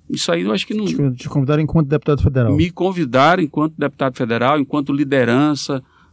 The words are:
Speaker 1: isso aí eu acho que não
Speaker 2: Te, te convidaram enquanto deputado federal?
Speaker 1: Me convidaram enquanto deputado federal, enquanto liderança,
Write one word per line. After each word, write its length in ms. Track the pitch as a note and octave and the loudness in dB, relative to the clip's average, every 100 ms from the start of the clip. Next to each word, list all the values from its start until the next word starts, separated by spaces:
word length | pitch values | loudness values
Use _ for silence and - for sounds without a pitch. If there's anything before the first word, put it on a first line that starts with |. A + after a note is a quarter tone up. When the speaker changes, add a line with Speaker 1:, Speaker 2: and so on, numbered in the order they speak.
| - | -10
Speaker 1:
isso 200 | - - | -6 -2
aí 120 | E3+ | -2
eu 100 | F#3+ | 0
acho 140 | G#3+ - | -4 -4
que 80 | |
não 100 | G#3+ | -4
Speaker 2:
Te, 380 | G3 E3 C#3+ B2 | -4 -2 -2 -2
te 60 | - | -4
convidaram 320 | D3 C3+ D3+ | -2 0 0
enquanto 260 | D#3 E3 C#3+ | 2 0 0
deputado 340 | D3 - C#3+ | 0 0 0
federal? 320 | - C3+ A#2 | 2 2 2
Speaker 1:
Me 160 | C#3+ E3+ | 2 0
convidaram 720 | - F3+ F3+ C#3+ B2+ D3 F3+ | 0 -2 -2 0 2 4 4
enquanto 320 | D3+ - D#3 - | 0 -2 -4 -2
deputado 360 | C#3+ - C3+ | -6 -2 -4
federal, 460 | B2+ A#2+ A#2 B2 D3+ | -2 -2 0 2 2
enquanto 320 | C#3 D3 C#3+ | 0 -2 -2
liderança, 920 | C#3 C#3 C3+ A#2 B2 D3+ C#3+ - C3+ - _ _ | -2 0 2 2 2 2 0 -4 -8 -8 _ _